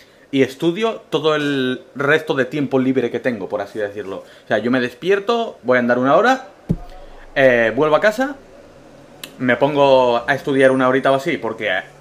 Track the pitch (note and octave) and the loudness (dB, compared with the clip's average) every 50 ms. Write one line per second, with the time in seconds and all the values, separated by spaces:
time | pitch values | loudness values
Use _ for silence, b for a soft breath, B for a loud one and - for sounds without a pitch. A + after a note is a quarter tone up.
0 | b b b b b b - C3+ C3 A#2+ - - E3 E3+ E3+ G3+ A3 A3+ G#3+ - | b b b b b b 0 0 0 0 0 -2 -2 -2 -2 0 -4 -4 -4 -6
1 | - _ - D3+ C#3+ D#3 D#3 D3+ D3 C#3+ C#3+ C3+ C3 B2+ B2+ B2+ - - - B2 | -8 _ -6 -2 0 0 0 0 -2 -2 -2 -2 -2 -2 -4 -6 -10 -16 -8 -4
2 | C3+ C#3 D3+ D#3+ - - D#3 C3+ B2 - - D3+ C#3+ - C3+ C3 B2+ C3 C3 C3 | 0 0 0 0 0 -2 -2 -2 -2 -2 -2 -6 -4 0 0 0 0 2 0 0
3 | A#2 A#2 A#2+ A#2+ - C3 A#2+ G2+ F#2 F2 - F#2+ G2+ - - A2 G#2 G2+ G2 G#2 | -2 -2 -4 -4 -4 -4 -6 -6 -8 -8 -6 -8 -8 -8 -8 -8 -8 -8 -8 -10
4 | F#2+ F#2+ F#2+ F2+ B B B B B _ A#2+ G#2+ G#2+ A#2+ B2+ C3 B2 A#2+ - - | -12 -10 -12 -12 B B B B B _ -4 -2 0 0 0 0 -2 -4 -6 -6
5 | - F3 G3+ G3+ G3 A#3+ A#3 A#3 A3+ G#3+ - - - A#2+ B2+ B2 A#2+ A#2+ A#2+ B2 | -2 -2 -2 0 0 -2 -2 -2 -4 -6 -10 -8 -2 0 0 2 2 2 0 2
6 | B2+ C3+ D3 F3+ G#3+ B3 C4 C4 - - - - - - - - B B B B | 2 4 4 4 4 2 0 0 -4 -16 -20 -20 -6 -6 -6 -6 B B B B
7 | B B B B B B - C#3+ C3+ C3 A#2+ A#2 A#2 A2 G#2+ B2+ D3+ D#3 D3+ D3+ | B B B B B B 0 2 4 4 4 4 2 0 0 0 0 2 2 2
8 | G3+ G#3+ G#3+ - C4 C#4+ C#4+ - - - - - - - - - - - - - | 2 0 0 0 -4 -4 -6 -12 -18 -20 -20 -20 -20 -20 -20 -20 -20 -20 -20 -20
9 | - - - - - - - - C3 B2+ A#2+ - C#3 C#3+ D3+ C#3+ C#3+ C#3 C3+ C3 | -20 -20 -20 -20 -20 -20 -10 -4 0 0 2 2 2 0 4 4 4 6 6 6
10 | B2+ B2 A#2+ A#2 A#2+ - C#3 C3 - D3+ C#3 C3+ C3+ C3 C3 C3 C3 B2+ C3 C3+ | 4 4 2 0 0 -2 -4 -2 -2 -2 2 4 4 4 4 4 2 2 2 2
11 | C3 C#3 C3+ C3+ - F3 C#3+ - A#2 A2 G#2+ - A2 G2+ F#2 F#2+ - - - - | 2 2 0 2 0 -4 -4 -4 -6 -8 -8 -6 -4 -4 -4 -4 -6 -10 -20 -20